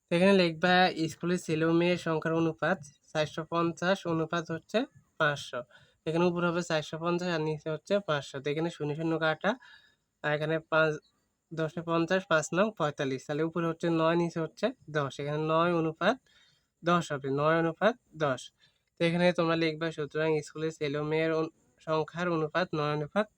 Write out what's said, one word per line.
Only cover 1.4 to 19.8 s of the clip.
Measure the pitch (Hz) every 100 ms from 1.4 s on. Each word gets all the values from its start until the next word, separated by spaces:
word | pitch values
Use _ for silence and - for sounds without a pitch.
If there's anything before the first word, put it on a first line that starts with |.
| - 156 160
ও |
মেয়ে | 165 175 175 170
সংখ্যার | 160 160 165
অনুপাত | 165 160 151 147 - _ _
চারশো | 156 156 - 160
পঞ্চাশ | 165 170 160 175 190 170
অনুপাত | 160 160 170 165
হচ্ছে | 160 _ 214 269 - _ _
পাঁচশো। | 156 143 - 123 123 - _ _ -
এখানে | 160 180
উপরে | 175 175
হবে | 175 170
চারশো | 156 147 160
পঞ্চাশ | 170 175 180 165
আর | 156
নিচে | 156 160
হচ্ছে | 156 - 202 202
পাঁচশো। | 147 139 139
তো | 143
এখানে | 147 165 -
শূন্য | 147 147
শূন্য | 165 160
কাটা, | 160 156 190 254 - - _ _ _ _
আর | 151 151
এখানে | 151 160 156
পাঁচ, | 160 160 151 _ _ _ _ _
দশে | 160 156 175
পঞ্চাশ, | 165 185 165 185 185
পাঁচ | 160 151
নং | 165 220 -
পঁয়তাল্লিশ। | 151 - 139 131
তাহলে | - 147 165
উপরে | 175 165
হচ্ছে | 160 170 165
নয়, | 160 170
নিচে | 170 165
হচ্ছে | 156 - 185 - - 151
দশ। | 139 -
এখানে | 143 151 156
নয় | 160 170 170
অনুপাত | 160 156 175 262 _ _ _ _ _ _
দশ | 165 175 -
হবে, | 143 135 139
নয় | 151 165
অনুপাত | 165 160 202 247 _ 156
দশ। | 151 127 - _ _ _ _ _
তো | 170
এখানে | 170 180 175
তোমরা | 165 165
লিখবা, | 165 156